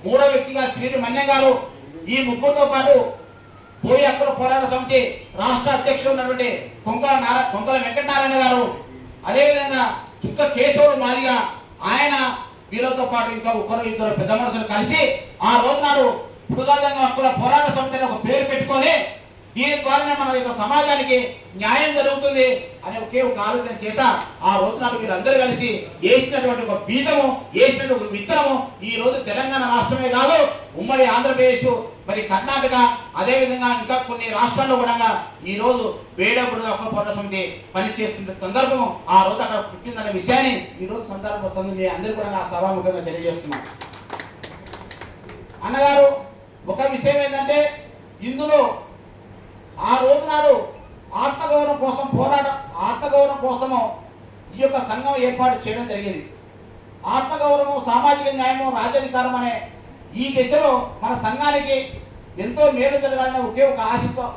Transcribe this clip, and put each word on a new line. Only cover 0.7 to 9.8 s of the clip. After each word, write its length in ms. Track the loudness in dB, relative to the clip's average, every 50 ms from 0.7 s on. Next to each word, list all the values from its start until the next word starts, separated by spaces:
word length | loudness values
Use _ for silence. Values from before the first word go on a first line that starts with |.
శ్రీని 260 | -4 -4 -6 -4 -2 -2 -2
మన్యం 220 | -2 -2 -2 2 2
గారు, 200 | 4 6 6 6 4 4 -2 -10 -14 -18 -20 -18 -16 -14 -6 -4 -2
ఈ 40 | -2 0
ముగ్గురుతో 380 | -2 -2 2 2 2 4 4 2 4 2
పాటు 200 | 2 6 6 6 6 6 0 -6 -12 -16 -20 -20 -20 -20 -20 -20 -20 -20 -20 -14 -8
పోయి 240 | 0 2 4 6 6
హక్కుల 260 | 4 2 2 0 -2 0
పోరాట 260 | 0 0 2 2 2 2 0 -2
సమితి 260 | -4 -2 2 2 2 2 2 -6 -10 -16 -14 -8 -4
రాష్ట్ర 340 | -2 0 0 0 0 0 0
అధ్యక్షుడు 340 | 2 2 0 0 0 0 0
ఉన్నటువంటి 360 | 0 0 0 -4 -2 -2 -2 -4 -4 -6 -10 -14 -18 -10 -6
కొంకల 300 | -6 -4 -2 2 2 2 2 2
నారా-, 240 | 2 0 0 0 0 -2
కొంకల 220 | -4 -2 -2 -2 -2 -2
వెంకటనారాయణ 520 | -2 -4 -4 -4 0 0 0 0 0 2 2 2
గారు, 200 | 4 2 2 0 -2 -4 -10 -14 -18 -20 -20 -20 -20 -20 -12 -6
అదేవిధంగా 560 | 0 2 4 4 4 4 2 0 -2 0 0